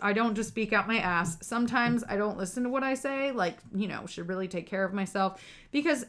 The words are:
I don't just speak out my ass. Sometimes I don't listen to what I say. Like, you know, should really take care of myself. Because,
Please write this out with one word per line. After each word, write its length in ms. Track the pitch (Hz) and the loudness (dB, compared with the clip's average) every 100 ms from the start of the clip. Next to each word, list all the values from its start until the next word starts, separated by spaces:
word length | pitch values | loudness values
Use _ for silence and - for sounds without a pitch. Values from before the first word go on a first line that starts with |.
I 100 | 202 | 0
don't 220 | 202 233 | 2 2
just 140 | 214 226 | 2 -2
speak 240 | - 214 | -2 0
out 160 | 214 196 | 2 2
my 100 | 226 | 2
ass. 400 | 180 175 170 - - | 2 2 2 -2 -4
Sometimes 560 | 240 240 247 240 240 233 | 0 2 2 4 2 0
I 80 | 202 | 0
don't 200 | 208 190 | 0 0
listen 280 | 185 247 | -4 -2
to 40 | 247 | 0
what 140 | 262 | 0
I 120 | 269 | 0
say. 360 | 262 277 269 277 | 0 -2 -2 0
Like, 280 | 247 180 - - | 0 0 -2 -6
you 140 | 190 202 | -4 -2
know, 180 | 131 | -4
should 220 | 110 - 170 | -8 -8 -6
really 220 | 185 185 | -4 -4
take 180 | 180 165 | -4 -4
care 160 | 190 | -2
of 100 | 190 | -2
myself. 480 | 196 196 208 190 190 - - - | 0 -2 0 0 -2 -16 -20 -4
Because, 340 | 285 294 294 | 0 2 2